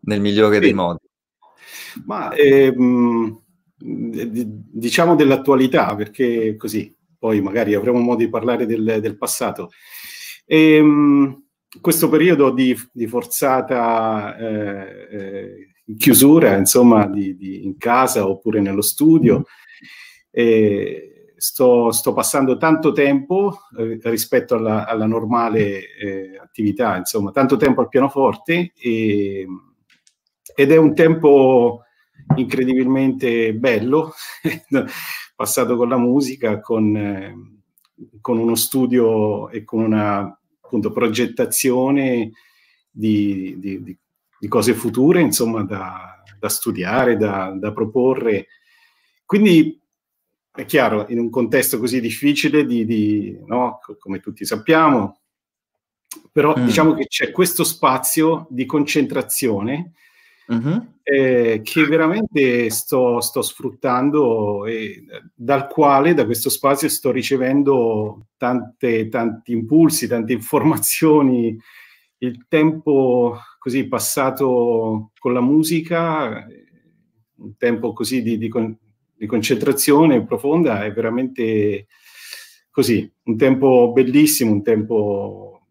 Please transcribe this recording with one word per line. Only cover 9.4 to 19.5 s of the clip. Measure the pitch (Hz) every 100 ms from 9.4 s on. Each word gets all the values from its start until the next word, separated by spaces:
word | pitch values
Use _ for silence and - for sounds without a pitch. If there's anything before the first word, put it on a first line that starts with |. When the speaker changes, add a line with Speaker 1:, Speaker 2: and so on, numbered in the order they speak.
| 117 - 87 _ - - - - - - _
Speaker 2:
Ehm, | 156 156 156 151 147 147 143 139 135 _ _ _ -
questo | - - 165
periodo | 151 175 156 139
di, | 123 131 120 -
di | 123 110
forzata, | 120 120 - 143 131 123 127 117 113 110 107 104 -
eh, | 113 107 104 98 98 98 98
eh, | 104 98 98 98 98 95 _ - 107
chiusura, | - 117 135 160 139 98
insomma, | 95 123 123 110 101
di, | 101 95 92
di, | 95 95 98
in | 92
casa | 117 120 131 123 95
oppure | 95 113 107
nello | 98 98
studio, | 107 - 151 165 123 80
Speaker 1:
Mm. | -